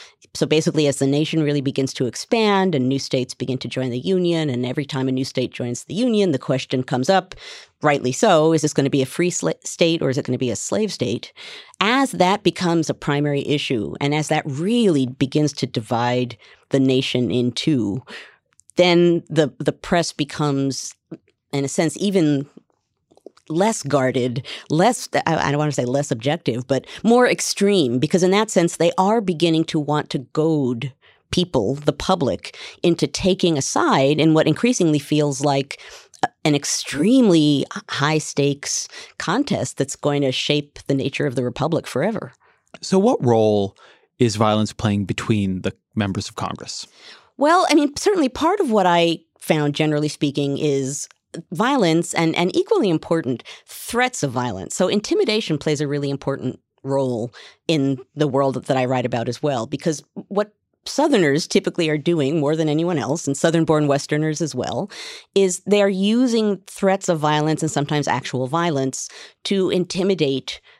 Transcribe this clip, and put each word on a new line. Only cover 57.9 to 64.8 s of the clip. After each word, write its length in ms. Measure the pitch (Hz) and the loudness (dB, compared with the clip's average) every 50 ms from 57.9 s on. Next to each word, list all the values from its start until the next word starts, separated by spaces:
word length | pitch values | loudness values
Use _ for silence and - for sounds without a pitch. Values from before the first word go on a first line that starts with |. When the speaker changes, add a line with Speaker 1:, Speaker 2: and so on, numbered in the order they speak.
| 135 127 - _ - | 0 -2 -6 _ -4
Speaker 1:
the 120 | 147 151 143 | -2 -2 0
world 360 | 120 139 139 135 123 123 117 | 2 0 0 0 -2 -4 -2
that 120 | - 139 131 | -2 0 0
I 80 | 127 | 0
write 200 | 123 131 127 123 | 0 0 -2 -2
about 240 | 123 123 117 117 123 | -2 -2 -4 -4 -4
as 140 | 117 - - | -6 -4 -4
well, 220 | 147 135 117 113 | -2 -2 -2 -4
because 380 | 139 160 - - 170 151 147 - _ _ - - - | -6 -8 -6 -4 -4 -4 -4 -8 _ _ -18 -14 -6
what 260 | 196 196 214 208 _ _ _ _ _ _ _ | -4 -4 -4 -4 _ _ _ _ _ _ _
Southerners 600 | - - - 294 330 277 208 170 143 135 160 - | -10 -2 0 2 2 4 4 4 4 2 0 -2
typically 440 | - - - - 180 - - 170 151 | 0 0 0 0 0 -4 -2 -2 -2
are 80 | 151 151 | -2 -2
doing 420 | - 165 170 160 139 135 156 165 | 0 0 0 0 0 0 0 0
more 160 | 139 143 160 | 0 0 0
than 140 | 160 160 156 | 0 0 0
anyone 280 | 147 156 170 175 185 147 | 0 0 0 0 0 -2
else, 300 | 107 120 143 170 - 139 | -2 -2 -4 -4 -2 -4
and 100 | 139 - | -4 0
Southern-born 500 | - 165 160 170 160 - 156 151 151 143 | 0 2 2 2 2 4 2 2 4 2
Westerners 540 | 139 143 - - 151 151 156 156 151 - | 2 0 0 -2 -2 -2 0 -2 -2 -2
as 140 | 170 143 - | -4 -4 -4
well, 340 | 123 101 69 101 123 | -4 -6 -4 -4 -6